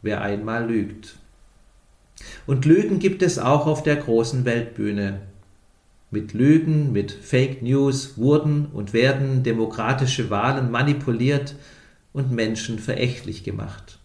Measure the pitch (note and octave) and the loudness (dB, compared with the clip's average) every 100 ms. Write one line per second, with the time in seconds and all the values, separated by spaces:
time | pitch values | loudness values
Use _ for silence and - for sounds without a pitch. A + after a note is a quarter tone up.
0 | G#2+ G2+ G2+ G2+ G#2+ A2+ A#2 A2+ G2 - | -4 -4 -4 -4 -4 -4 0 0 -2 -8
1 | - - - _ - _ _ _ _ _ | -18 -20 -20 _ -20 _ _ _ _ _
2 | _ - - - - C3+ D3+ F3 - F#3+ | _ -20 -20 -16 -2 0 6 6 6 2
3 | G3 F#3+ F3 - A#2+ D3 D3+ D3+ D3+ D3 | 0 2 0 0 2 2 2 0 0 -2
4 | C3+ A2+ A#2 C3 B2+ A#2+ A#2 - G#2 G2+ | 2 2 2 0 0 0 -4 -6 -4 -2
5 | G2 G2 G2 - - - _ _ _ _ | -4 -6 -12 -20 -20 -20 _ _ _ _
6 | _ G#2+ - G#2+ C3+ D#3+ D#3+ D3+ C#3+ G2+ | _ -6 -6 2 6 6 4 0 2 0
7 | G2+ - - B2+ C3 C3+ A#2+ C3+ C#3 C3 | -2 -8 -2 0 0 -2 0 2 2 0
8 | - - B2 D3+ D3+ D3 D3 - G2+ A2+ | -6 -2 2 4 2 0 -2 -6 -2 2
9 | B2+ C3+ C3+ C3 B2 A2+ A2+ - A2+ C3 | 2 2 0 2 2 0 -2 -2 -2 0
10 | B2+ - G#2 G#2 A#2+ C#3 B2 A#2+ C#3+ D3 | 0 0 -2 0 0 0 0 0 2 0
11 | C3 A#2 B2+ C#3+ C#3 - - - - _ | 0 0 2 0 -2 -12 -20 -20 -20 _
12 | _ C#3 C3 A#2 A2 A2 - A2 - - | _ -4 -2 0 0 -2 -4 -6 -4 -2
13 | B2 C3 - - - G2 G2+ - - - | -2 -4 -10 -10 -8 -8 -10 -12 -20 -20